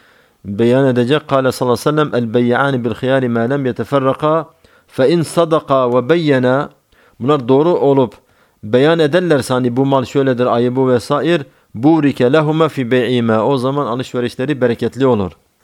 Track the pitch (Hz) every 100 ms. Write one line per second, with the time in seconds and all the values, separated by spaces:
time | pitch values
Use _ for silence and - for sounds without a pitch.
0 | _ _ _ _ 98 101 117 131 135 123
1 | 120 147 - 135 131 - 127 120 151 151
2 | 147 117 117 120 120 120 139 131 117 107
3 | 127 135 127 117 117 143 131 117 117 143
4 | 131 131 151 160 151 _ _ _ _ -
5 | 135 170 151 170 170 156 - 135 127 123
6 | 123 170 151 135 127 135 147 _ _ _
7 | _ - 120 147 120 135 160 160 135 135
8 | 120 - _ _ _ _ 107 123 147 170
9 | 151 175 180 143 - 127 127 120 139 135
10 | 120 143 135 120 123 117 123 127 131 123
11 | - 143 143 170 - _ _ 104 139 160
12 | 143 - 123 151 151 156 160 - 120 127
13 | 117 123 113 110 107 139 127 143 123 127
14 | 127 123 120 - 127 135 123 113 113 120
15 | 135 113 90 - _ _